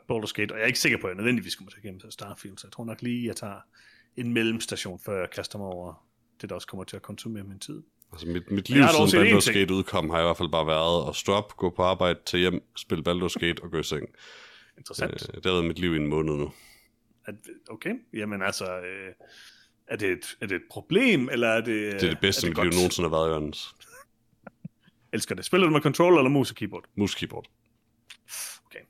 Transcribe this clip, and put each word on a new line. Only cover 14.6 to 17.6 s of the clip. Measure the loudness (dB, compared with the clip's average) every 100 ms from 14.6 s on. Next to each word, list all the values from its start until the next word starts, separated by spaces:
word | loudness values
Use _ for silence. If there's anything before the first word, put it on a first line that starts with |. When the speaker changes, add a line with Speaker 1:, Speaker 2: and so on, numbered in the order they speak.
| -20 _
Speaker 1:
Interessant. | -14 -8 -6
Speaker 2:
Øh, | -6 -10
det | -6
har | 0
været | 2
mit | 0 0
liv | 0
i | 0
en | 0
måned | 0 0 -2
nu. | -4 -8 -20 -20 _ _ _ _ -18
Speaker 1:
At, | -16 -18 -20